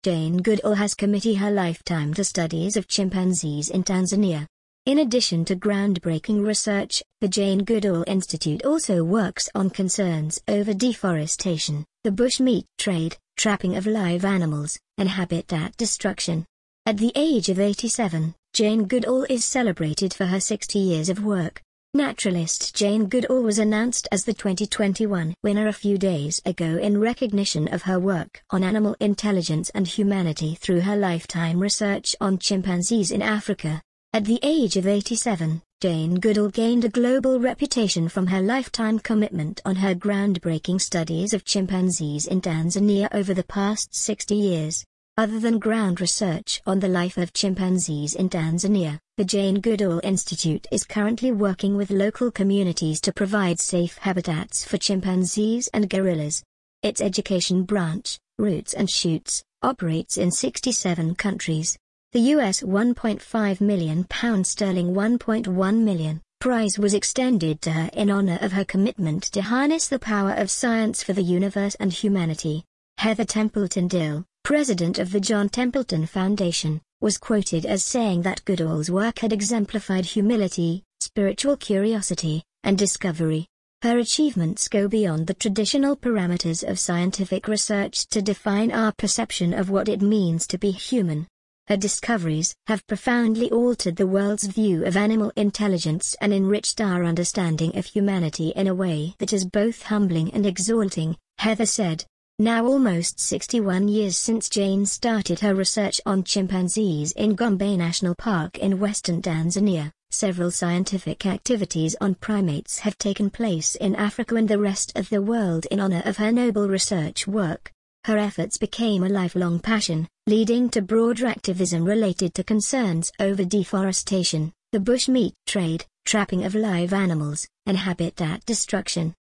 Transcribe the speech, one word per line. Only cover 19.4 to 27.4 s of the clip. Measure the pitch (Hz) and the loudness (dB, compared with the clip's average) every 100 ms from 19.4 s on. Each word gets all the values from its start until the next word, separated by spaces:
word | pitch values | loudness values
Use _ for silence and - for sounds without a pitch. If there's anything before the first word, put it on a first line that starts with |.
celebrated | - 262 233 - 156 156 190 | 0 0 0 0 -2 0 -2
for | - 185 | 0 -2
her | 190 | 0
sixty | - 214 - 202 | -2 -4 -2 0
years | 190 160 160 | 2 2 0
of | 185 | -2
work. | 208 196 160 - _ _ _ | 0 0 -2 -6 _ _ _
Naturalist | 277 285 - 196 175 165 - - - | 0 0 -2 -2 0 -2 -2 -4 0
Jane | 208 220 196 | 2 2 2
Goodall | 247 233 254 | 0 2 2
was | 226 208 | 2 2
announced | 214 214 233 - - | 2 2 0 -2 -2
as | 196 | -2
the | - | -2
twenty | 208 202 180 208 | -2 -2 -2 -2
twenty-one | - 202 185 214 190 160 175 | 0 0 2 0 0 -2 -2
winner | 208 208 214 | 0 2 0
a | |
few | 208 202 196 | 0 0 2
days | 190 160 143 - | 2 0 -2 -4
ago | - 175 165 165 | -4 -2 0 0
in | 208 202 | 2 2
recognition | 226 240 240 202 | 2 0 0 0